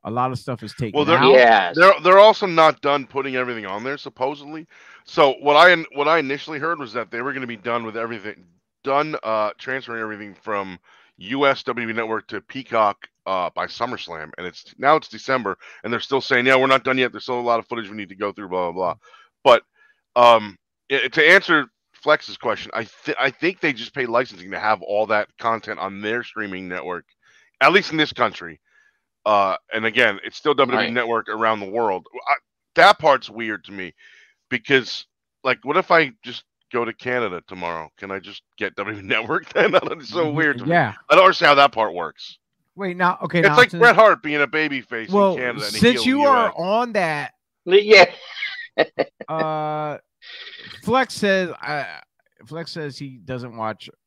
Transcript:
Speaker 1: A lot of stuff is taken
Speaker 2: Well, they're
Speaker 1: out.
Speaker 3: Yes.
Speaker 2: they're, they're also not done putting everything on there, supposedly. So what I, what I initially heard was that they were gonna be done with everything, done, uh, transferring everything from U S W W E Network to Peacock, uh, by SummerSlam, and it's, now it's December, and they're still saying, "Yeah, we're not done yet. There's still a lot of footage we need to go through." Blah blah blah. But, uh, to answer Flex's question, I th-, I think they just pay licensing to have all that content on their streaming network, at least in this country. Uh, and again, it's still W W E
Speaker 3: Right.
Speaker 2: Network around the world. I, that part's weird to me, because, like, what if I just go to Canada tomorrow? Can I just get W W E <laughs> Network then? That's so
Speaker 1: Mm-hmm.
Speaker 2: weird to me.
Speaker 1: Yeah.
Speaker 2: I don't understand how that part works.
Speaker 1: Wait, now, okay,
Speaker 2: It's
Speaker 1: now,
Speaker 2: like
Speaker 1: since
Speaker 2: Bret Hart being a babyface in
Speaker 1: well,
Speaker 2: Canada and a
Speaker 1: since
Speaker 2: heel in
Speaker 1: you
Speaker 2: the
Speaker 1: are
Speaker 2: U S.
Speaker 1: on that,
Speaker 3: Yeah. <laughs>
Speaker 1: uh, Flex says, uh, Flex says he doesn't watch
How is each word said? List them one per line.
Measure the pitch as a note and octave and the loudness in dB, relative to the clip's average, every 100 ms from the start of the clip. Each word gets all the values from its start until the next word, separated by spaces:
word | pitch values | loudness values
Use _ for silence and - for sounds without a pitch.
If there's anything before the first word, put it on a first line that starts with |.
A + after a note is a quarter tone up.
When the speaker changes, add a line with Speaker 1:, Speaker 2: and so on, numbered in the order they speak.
Speaker 1:
A | - | -8
lot | A#2+ B2+ | -6 -6
of | B2 | -6
stuff | - B2 | -10 -12
is | G#2+ | -12
taken | - A#2 C#3+ | -10 -4 -2
Speaker 2:
Well, | |
they're | D3 E3+ | 2 4
Speaker 1:
out. | D3 | 6
Speaker 3:
Yes. | C3+ A#2+ G#2+ F2+ D3+ | 8 8 6 4 6
Speaker 2:
they're, | F#3+ D3+ | 6 6
they're | D#3+ G3 | 6 10
also | G#3+ G#3 G3 | 10 8 0
not | E3 D#3 C#3 | 4 4 4
done | C#3+ C#3+ C3 | -2 -2 -2
putting | C#3 C3+ C3 | -8 -4 -4
everything | B2 A#2 G2+ | -4 -6 -8
on | G2+ | -8
there, | B2 C#3+ | -8 -10
supposedly. | C#3 _ C3 D3 C#3+ D#3 E3 _ - - | -14 _ -6 -6 -14 -16 -18 _ -20 -20
So | _ - C#3+ B2 | _ 2 2 4
what | C#3 D3 | 4 8
I, | F3 F3 D#3 C3+ | 8 6 0 -4
what | C#3+ | 0
I | E3 | 2
initially | C3+ C#3 - D3+ | 0 -6 -8 -8
heard | D#3 E3 | -6 -6
was | B2 | -8
that | A2+ G#2+ | -10 -8
they | A#2 | -8
were | B2+ | -8
gonna | C3+ B2+ | -8 -12
be | A2+ | -10
done | A#2+ A#2 | -6 -6
with | A2+ G#2+ | -6 -8
everything, | A2+ A#2 G2+ - F2+ _ _ _ | -10 -10 -14 -18 _ _ _ _
done, | C3+ C#3 D3+ D3+ | -4 -2 -2 -6
uh, | - A2 G#2+ - | -4 -2 -4 -6
transferring | - C3 B2 A#2 | -10 -10 -10 -10
everything | A2 G#2+ G#2 | -10 -12 -16
from | F#2+ - G2+ F#2+ F2+ _ _ _ _ | -16 -8 -6 -6 -14 _ _ _ _
U | F#2 C3+ C#3+ | -10 -2 0
S | C3 | 0
W | - A#2+ A2+ | -6 -8 -6
W | |
E | A2+ | -6
Network | A2+ A2 - | -6 -8 -8
to | G#2 | -14
Peacock, | _ C3+ C3 A#2 G#2+ G2 - _ - | _ -18 -6 0 0 -2 -16 _ -8
uh, | F#2+ E2+ | -6 -6
by | F2 F2+ | -6 -10
SummerSlam, | - A#2+ A2+ - E2 D#2 - | -6 -8 -8 -12 -14 -14 -14
and | F2+ | -14
it's, | - - _ | -14 -20 _
now | C#3 D#3 | 0 0
it's | - | -2
December, | A2 - C3 G2+ F#2 - - | -16 -6 -4 -4 -10 -14 -14
and | A2 | -8
they're | A#2 | -8
still | - C3+ | -4 -4
saying, | - B2+ B2 | 0 0 2
"Yeah, | C3 | 2
we're | C3+ | 4
not | C3+ | 2
done | C3+ C3 | 0 -2
yet. | B2+ | -2
There's | G#2 | -4
still | - B2+ | -8 -6
a | |
lot | A#2+ A#2 | -2 -2
of | - | -4
footage | A#2 G2+ | -10 -10
we | G#2+ | -14
need | F#2+ | -14
to | |
go | F#2+ G2+ | -8 -10
through." | G2 G2 | -8 -8
Blah | F#2 F2 | -4 -4
blah | F2 F2+ | -4 -6
blah. | D#2+ _ _ _ _ | -6 _ _ _ _
But, | C#3 A#2+ _ _ _ _ _ | 4 4 _ _ _ _ _
uh, | - A#2+ A2+ G#2 F#2+ _ _ _ C3+ B2 | 4 6 6 0 -16 _ _ _ -4 -2
to | D#3+ D#3 | 2 4
answer | F#3+ F#3 D#3 C3 _ _ | 4 4 0 0 _ _
Flex's | _ D3 D3+ - G2+ | _ 0 0 -2 -8
question, | B2 G2+ - | -6 -6 -6
I | - A2+ _ | -10 -10 _
th-, | - - | -8 -4
I | C3+ | -4
think | - D#3+ F#3+ | -2 -6 -2
they | E3 | -6
just | A#2+ A#2 | -6 -12
pay | C#3+ A#2+ | -8 -4
licensing | A#2 B2+ F#2+ F2+ | -2 -4 -10 -12
to | F2+ | -6
have | G#2+ G#2+ | -2 -2
all | - G#2 G#2+ | -2 -4 0
that | G#2+ G#2 _ | -2 -2 _
content | A#2 A2+ G#2+ G2 | -6 -6 -8 -10
on | F#2+ G2 | -10 -8
their | G#2 A#2+ | -8 -8
streaming | A#2 A2 G#2 F#2 F#2 | -8 -12 -12 -12 -10
network, | F2+ E2 F2 _ _ _ _ _ _ | -10 -10 -12 _ _ _ _ _ _
at | C#3 | 2
least | F#3 - | 2 0
in | D#3 | -2
this | D3+ | -4
country. | - A2+ - F2 D#2 _ _ _ _ _ _ | -2 -4 -4 -18 -18 _ _ _ _ _ _
Uh, | G#2+ G#2 F#2+ F2+ _ | 0 2 2 -2 _
and | A2 A2+ | -6 -2
again, | A2 A#2 G2 | 2 0 0
it's | A2+ - | -12 -6
still | D#3 | -2
W | C3+ C3 | 2 2
W | A#2 | 0
E | G2 | -2
Speaker 3:
Right. | |
Speaker 2:
Network | A#2+ A#2 A2+ G#2+ | -2 -2 -4 -4
around | G#2+ A2+ A2 | -2 -2 -2
the | G2 | -4
world. | A2 A2+ F#2 - B2 - | -4 -2 -4 -8 -14 -4
I, | C#3+ _ _ _ - | -4 _ _ _ 4
that | F3+ G3+ | 4 4
part's | D#3 C3 - | 2 0 -2
weird | G#2+ A#2 G#2 | -10 -8 -8
to | - | -12
me, | G2+ F#2 _ - _ _ _ _ | -14 -14 _ -20 _ _ _ _
because, | B2 - C3+ A2+ - - _ _ _ | -8 0 0 0 -12 -14 _ _ _
like, | C3 B2 | -4 -4
what | B2+ D#3+ | -2 -4
if | - | 2
I | E3+ C#3+ A2+ | 2 2 -6
just | A#2+ A#2 _ _ _ | -18 -18 _ _ _
go | B2 | -6
to | A#2 | -6
Canada | A2 B2 B2 A2 F2+ _ | -8 -6 -4 -4 -8 _
tomorrow? | F#2 F2 E2 D#2 _ | -10 -8 -8 -12 _
Can | G2 | -12
I | G2 | -12
just | F2+ G2+ _ _ | -12 -20 _ _
get | G#2 - | -10 -8
W | G2+ | -10
W | G#2 | -10
E | F#2+ | -4
<laughs> | A2 | -4
Network | A2+ E3+ D#3 | -4 -8 -4
then? | - E3 | 0 2
That's | E3+ - E3+ B2 | 2 -2 -12 -10
so | C3 D#3 | -4 -4
Speaker 1:
Mm-hmm. | D3 | 0
Speaker 2:
weird | D#3 B2+ | -2 -2
to | A2+ | -2
me. | |
Speaker 1:
Yeah. | E3+ B2 - - | 0 -2 -6 2
Speaker 2:
I | D#3+ | 6
don't | |
understand | F#3+ E3+ E3 | 6 4 4
how | C#3+ | 6
that | C#3 | 4
part | A2 G#2+ | 2 -4
works. | F2 D#2+ - - - _ _ _ - | -4 -10 -12 -20 -20 _ _ _ -10
Speaker 1:
Wait, | F#3+ F3+ | -8 0
now, | F3+ F3+ | 0 0
okay, | F3 F3 | -4 2
Speaker 2:
It's | E3 | 4
Speaker 1:
now, | D3+ | 4
Speaker 2:
like | B3 | 2
Speaker 1:
since | E3+ | 4
Speaker 2:
Bret | A#3 G3 | 4 8
Hart | A3 F3 | 6 4
being | D#3 D3 | -2 -2
a | C#3+ | 0
babyface | D#3 D3+ C3+ A2+ A#2+ A2 | 0 -2 -4 -8 -10 -2
in | |
Speaker 1:
well, | G3 G3 | 2 2
Speaker 2:
Canada | D#3 B2+ A2+ | 0 -6 -6
and | G#2 | -8
a | A2 | 2
Speaker 1:
since | |
Speaker 2:
heel | A#3 A#3+ | 2 4
in | A3+ | 0
Speaker 1:
you | C#4 | 2
Speaker 2:
the | C#4+ | 4
Speaker 1:
are | B3+ | 4
Speaker 2:
U | A3 | 2
S. | - | -2
Speaker 1:
on | F3 G#3+ A#3+ | -2 -2 -2
that, | G#3 E3+ D3+ C3+ _ _ _ | -2 -2 -4 -8 _ _ _
Speaker 3:
Yeah. | - F#3+ G#3 G#3 - - - - - - - - | 2 2 8 8 8 2 -20 -14 -12 -12 -12 -4
<laughs> | - - - _ - | -4 -2 -8 _ -10
Speaker 1:
uh, | D#3+ D#3 D#3 D3+ D3+ D3+ C#3 _ _ - - - - - - | -6 -4 -4 -6 -6 -8 -10 _ _ -20 -20 -20 -20 -20 -12
Flex | - B3+ A#3+ | -2 -2 -2
says, | - G3+ F#3+ F3+ C3 | -2 0 0 -2 -8
uh, | - D3 A2 D#2 _ _ _ _ - | -8 -8 -8 -12 _ _ _ _ -18
Flex | D#3 E3 | -16 -14
says | E3+ D3 C3 | -12 -12 -12
he | C#3+ B2+ | -16 -16
doesn't | F#2+ B2+ B2 A2+ | -12 -12 -12 -10
watch | A2 G#2 - _ | -10 -10 -18 _